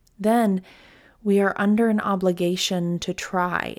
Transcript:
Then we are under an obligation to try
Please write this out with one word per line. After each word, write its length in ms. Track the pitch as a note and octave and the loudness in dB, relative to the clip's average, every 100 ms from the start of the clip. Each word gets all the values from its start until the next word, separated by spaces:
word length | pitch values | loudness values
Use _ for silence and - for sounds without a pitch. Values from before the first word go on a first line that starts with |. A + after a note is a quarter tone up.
| _ - | _ -4
Then 420 | G3+ A#3 A3 F#3 - - - - - _ | 0 2 2 0 -4 -20 -20 -20 -20 _
we 160 | G#3+ G3 | 0 2
are 160 | G3 - | 2 0
under 320 | G3+ G#3+ A#3 | 2 2 2
an 140 | G#3+ | 2
obligation 1000 | - G3 F#3 F3 F3 F3+ - F3+ F3 E3+ | 0 0 0 0 0 -2 -2 -2 -2 -4
to 140 | - | -4
try 640 | F#3 - F#3 F3+ E3+ - | -8 -6 -2 -2 -2 -6